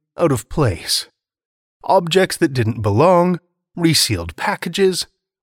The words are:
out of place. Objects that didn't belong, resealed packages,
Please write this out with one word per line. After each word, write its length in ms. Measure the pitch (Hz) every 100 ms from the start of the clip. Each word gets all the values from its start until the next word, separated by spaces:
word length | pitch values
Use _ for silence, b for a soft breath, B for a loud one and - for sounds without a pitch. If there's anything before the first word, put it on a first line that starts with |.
| _ -
out 120 | 170
of 200 | 131 -
place. 580 | - 135 85 - - - _ _ _ _ _ _ _ -
Objects 500 | 190 175 - 285 -
that 160 | 165
didn't 300 | 131 110 113
belong, 580 | 107 101 165 175 175 175 - _ _ -
resealed 580 | 165 151 - 98 85 -
packages, 720 | - 196 - 170 190 180 - _ _ _